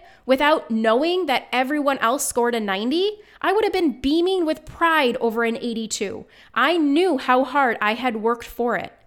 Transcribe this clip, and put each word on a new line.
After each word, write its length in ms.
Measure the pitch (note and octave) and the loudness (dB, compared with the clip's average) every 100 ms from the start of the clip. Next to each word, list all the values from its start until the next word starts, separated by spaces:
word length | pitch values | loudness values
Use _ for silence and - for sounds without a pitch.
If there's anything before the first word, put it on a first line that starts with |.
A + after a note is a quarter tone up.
| - - - | -12 -10 0
without 460 | C4 D4 D#4 - | 2 4 2 0
knowing 540 | A3 A3 A#3 D#4+ F4+ D#4+ | 0 2 2 2 0 0
that 240 | A#3+ - | -2 -2
everyone 460 | B3 C4 D4+ C#4 C4+ | -2 -2 0 0 0
else 280 | A3+ C4+ - | 0 0 -2
scored 300 | - A#3+ A#3 | -2 0 0
a 60 | |
ninety, 580 | G#3 F#3+ A#3 D#4+ G4+ G#4 - - | -2 -2 0 0 0 -4 -14 -4
I 100 | D#4 | 0
would 140 | G4 G#4 | 2 0
have 80 | |
been 260 | F#4 E4 G#3 | 0 0 0
beaming 460 | C4+ D#4+ F4 F#4+ D#4 | 0 2 2 0 0
with 180 | D#4 | -4
pride 540 | - - E4+ D#4+ B3+ - | -8 -2 2 2 2 0
over 240 | A#3 A3 | -2 0
an 140 | A#3 A3+ | -2 -2
eighty-two. 680 | A#3+ A3+ A3 - G3 - - - - | -6 -6 -6 -6 -6 -8 -16 -20 -8
I 240 | - C4+ F4 | 0 2 2
knew 400 | D4 C#4+ F#4 C4+ | 2 4 2 2
how 260 | - B3+ | 2 2
hard 340 | C4+ C#4+ C4 A3 | 2 2 0 0
I 140 | G#3 A3+ | -2 -2
had 280 | B3+ A3 | -4 -2
worked 220 | A3 A#3 - | -2 -2 -6
for 320 | - A#3+ G3+ | -4 -2 -2
it. 160 | - - | -6 -14